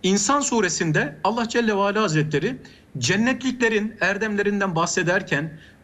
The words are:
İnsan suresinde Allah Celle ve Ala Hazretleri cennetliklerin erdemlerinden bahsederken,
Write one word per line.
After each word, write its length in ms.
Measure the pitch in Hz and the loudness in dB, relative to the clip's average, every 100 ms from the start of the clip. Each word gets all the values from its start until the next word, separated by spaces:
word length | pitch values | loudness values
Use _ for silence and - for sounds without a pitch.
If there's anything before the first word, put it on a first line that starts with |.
İnsan 380 | 185 196 - 285 | 2 0 2 0
suresinde 760 | 277 233 214 - 170 156 262 - | 2 0 0 0 0 0 0 -2
Allah 240 | 190 226 226 | -2 -2 -2
Celle 280 | 233 233 202 | 0 0 2
ve 40 | |
Ala 220 | 202 202 | 0 2
Hazretleri 540 | 214 156 151 151 180 262 - - - 143 | 0 2 0 0 -2 -6 -14 -20 -14 -6
cennetliklerin 960 | 120 190 233 254 262 247 233 220 214 - | 0 2 2 0 -2 0 2 2 -2 -2
erdemlerinden 760 | 180 202 220 202 202 202 196 165 | -2 0 -2 0 0 0 0 0
bahsederken, 840 | 165 - 170 185 - 143 160 - - - | 0 0 2 0 0 -4 -4 -10 -20 -20